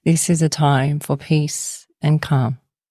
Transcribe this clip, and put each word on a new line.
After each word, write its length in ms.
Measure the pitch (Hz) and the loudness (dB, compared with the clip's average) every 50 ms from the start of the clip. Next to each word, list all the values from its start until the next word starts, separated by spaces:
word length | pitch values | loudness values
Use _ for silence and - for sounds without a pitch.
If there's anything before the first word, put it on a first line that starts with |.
| - | 0
this 240 | 160 165 160 - - | 0 0 2 2 0
is 120 | 175 156 | 0 2
a 60 | 160 | 0
time 540 | 151 - - 156 143 143 131 135 147 147 147 | 0 0 2 2 2 4 2 2 0 -2 -4
for 160 | - - 143 | -4 -4 -6
peace 680 | 139 - - 160 151 147 147 - - - - - - - _ _ _ | -4 -2 0 0 0 0 -2 -4 -8 -10 -10 -12 -16 -18 _ _ _
and 200 | - 151 151 151 | 0 0 0 0
calm. 380 | - - 151 131 127 117 127 - _ _ _ _ _ _ | 0 0 0 0 0 0 -4 -6 _ _ _ _ _ _